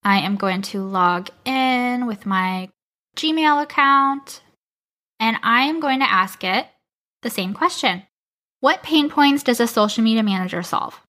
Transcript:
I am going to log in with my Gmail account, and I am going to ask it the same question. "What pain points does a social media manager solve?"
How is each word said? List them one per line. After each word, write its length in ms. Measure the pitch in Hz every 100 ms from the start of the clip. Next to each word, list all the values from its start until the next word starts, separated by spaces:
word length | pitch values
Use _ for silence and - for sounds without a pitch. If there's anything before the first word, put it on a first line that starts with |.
I 180 | 208 196
am 180 | 165 196
going 240 | 196 185
to 180 | 196 196
log 480 | 190 190 180 175 196 - -
in 600 | 262 262 247 247 247 247
with 180 | 202 202
my 440 | 190 185 185 185 _ _ _ _ -
Gmail 440 | 320 311 311 294
account, 800 | 294 - 277 277 277 277 277 - _ _ _ _ _ _ _ _
and 180 | 220 226
I 200 | - 233
am 180 | 269 320
going 180 | 294 262
to 100 | 269
ask 340 | 185 190 - 185
it 200 | 196 - _ _ _ _ _
the 80 | 233
same 240 | 220 185
question. 500 | 208 339 - 262 180 - _ _ _ _ _
"What 200 | 262 339
pain 280 | - 302 294
points 340 | - 285 277
does 160 | - 240
a 80 | 233
social 380 | - 208 220 226
media 180 | 220
manager 400 | 214 190 185 175
solve?" 380 | 175 - - -